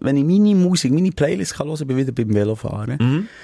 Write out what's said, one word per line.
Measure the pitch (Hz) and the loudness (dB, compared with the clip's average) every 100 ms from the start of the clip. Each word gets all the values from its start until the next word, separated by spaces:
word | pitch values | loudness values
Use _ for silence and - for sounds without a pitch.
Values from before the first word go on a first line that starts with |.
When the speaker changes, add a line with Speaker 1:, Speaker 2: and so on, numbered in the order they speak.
Speaker 1:
wenn | 131 139 | -2 0
ich | |
meine | 147 190 208 | 2 4 4
Musik, | 190 180 180 127 | 4 2 2 0
meine | 151 185 | 2 0
Playlist | - 151 180 175 | 0 -2 -2 -6
kann | - 147 | -6 -6
hören, | 151 135 | -6 -4
bin | 131 | -2
wieder | 131 | -2
beim | 120 110 | -2 0
Velofahren, | 104 104 110 - 104 113 131 | 0 0 -2 -6 -6 -6 0
Speaker 2:
Mhm. | 123 151 220 - | 0 0 -4 -12